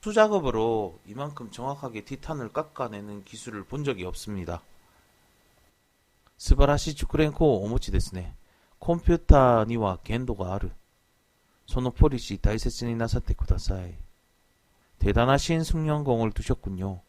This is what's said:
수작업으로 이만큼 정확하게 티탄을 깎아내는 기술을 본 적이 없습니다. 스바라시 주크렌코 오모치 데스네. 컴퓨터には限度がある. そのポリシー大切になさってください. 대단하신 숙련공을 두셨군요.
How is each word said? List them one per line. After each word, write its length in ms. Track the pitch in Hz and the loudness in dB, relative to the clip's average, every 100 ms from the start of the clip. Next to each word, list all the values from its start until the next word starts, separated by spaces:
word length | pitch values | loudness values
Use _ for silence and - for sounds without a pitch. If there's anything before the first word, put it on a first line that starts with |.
수작업으로 960 | - 214 214 208 143 113 113 113 98 85 - | -2 2 4 4 0 0 0 0 -4 -10 -18
이만큼 440 | 110 143 147 117 | -12 -12 -12 -16
정확하게 520 | - 127 143 135 110 | -10 -10 -8 -10 -12
티탄을 500 | 101 135 - 151 113 | -12 -12 -10 -8 -8
깎아내는 720 | - 156 - 123 104 104 104 | -8 -8 -8 -10 -8 -12 -14
기술을 400 | 98 113 - 107 | -16 -18 -14 -12
본 180 | 95 139 | -10 -6
적이 220 | 143 107 | -4 -4
없습니다. 560 | 90 - - 101 85 85 - - _ _ _ _ _ _ _ _ _ _ _ _ _ _ _ _ | -6 -8 -8 -8 -8 -10 -12 -20 _ _ _ _ _ _ _ _ _ _ _ _ _ _ _ _
스바라시 600 | - 135 139 143 - 147 | 4 6 6 4 0 -4
주크렌코 680 | - 156 156 147 160 113 | -4 0 0 4 2 4
오모치 300 | - 120 - | 0 -2 0
데스네. 420 | 95 - 92 90 - _ _ _ _ | 0 0 -4 -10 -14 _ _ _ _
컴퓨터には限度がある. 1900 | - 170 - 170 - 147 131 117 107 117 104 92 - 113 127 104 92 95 95 - _ _ _ _ _ _ _ _ - | -2 0 2 2 6 6 8 4 2 0 -2 -2 -4 -6 -4 -6 -4 -4 -6 -8 _ _ _ _ _ _ _ _ -6
そのポリシー大切になさってください. 2250 | 131 127 120 151 139 - 101 104 110 123 - 120 117 113 - - - - 90 - 95 90 87 - _ _ _ _ _ _ _ _ _ | -2 -2 6 6 6 -6 -2 0 0 -2 -4 -6 -2 -2 -2 -2 -4 0 -2 -2 -6 -8 -12 -16 _ _ _ _ _ _ _ _ _
대단하신 680 | - 117 120 139 - 165 | 2 4 4 4 2 0
숙련공을 680 | 160 160 156 151 143 117 113 | 0 0 0 0 0 2 0
두셨군요. 680 | - - 131 - 92 98 92 | -2 -2 -2 -2 -6 -6 -6